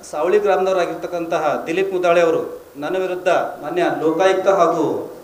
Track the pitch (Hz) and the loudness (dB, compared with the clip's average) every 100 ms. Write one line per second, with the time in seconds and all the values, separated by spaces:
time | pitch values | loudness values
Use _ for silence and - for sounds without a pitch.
0 | - 151 170 208 202 185 190 185 165 156 | -10 -4 2 2 4 2 2 0 0 -4
1 | 175 175 165 170 156 127 - 170 190 185 | -8 -6 -4 -2 0 -2 -2 -2 -2 0
2 | 180 170 170 160 - - - 139 147 185 | 2 4 4 2 -4 -10 -18 -10 -6 -4
3 | 185 180 180 151 120 - 147 175 156 - | -4 -2 0 0 0 -8 -6 -2 -2 0
4 | 156 160 190 185 202 190 165 165 143 107 | 0 2 2 2 2 4 4 2 0 -2
5 | - - | -6 -14